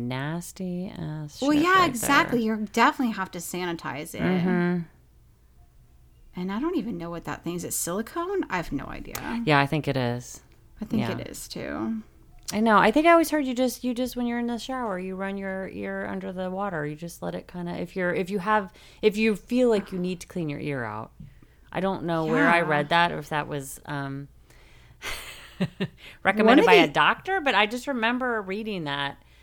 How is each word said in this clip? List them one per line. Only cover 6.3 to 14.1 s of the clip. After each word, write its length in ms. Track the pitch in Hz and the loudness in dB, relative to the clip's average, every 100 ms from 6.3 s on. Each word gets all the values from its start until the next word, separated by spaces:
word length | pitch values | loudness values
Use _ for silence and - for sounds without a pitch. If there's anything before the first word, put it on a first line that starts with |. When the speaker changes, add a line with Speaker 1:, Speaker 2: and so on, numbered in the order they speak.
| 185 | -8
Speaker 2:
And 160 | 180 | -6
I 80 | 208 | -4
don't 160 | 320 359 | -4 -4
even 200 | 208 170 | -4 -8
know 120 | 170 | -8
what 140 | 170 - | -10 -8
that 180 | - | -8
thing 100 | 165 175 | -6 -8
is. 80 | |
Is 120 | - - | -6 -6
it 20 | |
silicone? 640 | - 190 226 339 349 392 - | -4 -4 -4 -6 -2 -2 -2
I 80 | 185 | -4
have 140 | 160 | -4
no 140 | 139 - | -6 -6
idea. 540 | - - - - 233 226 | -12 -12 -10 -6 -2 4
Speaker 1:
Yeah, 140 | 143 | 4
I 80 | 139 | 4
think 200 | 156 143 | 0 -2
it 80 | 131 | 0
is. 460 | 120 120 - - - _ - - | -2 -4 -8 -18 -20 _ -20 -14
Speaker 2:
I 40 | 214 | -6
think 160 | 220 | -2
Speaker 1:
Yeah. 80 | - 110 | -2 -4
Speaker 2:
it 100 | - | -10
is, 180 | - - | -12 -12
too. 540 | - - - 226 220 - - - - - | -10 -8 -6 -6 -6 -10 -20 -20 -16 -6
Speaker 1:
I 80 | 202 | 0
know. 180 | 226 202 | 4 6
I 140 | 185 | 6
think 160 | 254 330 | 6 6
I 40 | |
always 180 | 330 320 | 6 6
heard 140 | 302 262 | 0 0
you 80 | 240 | 0
just, 280 | 254 - | 0 0
you 100 | 254 | -4
just, 220 | 240 254 | -4 -4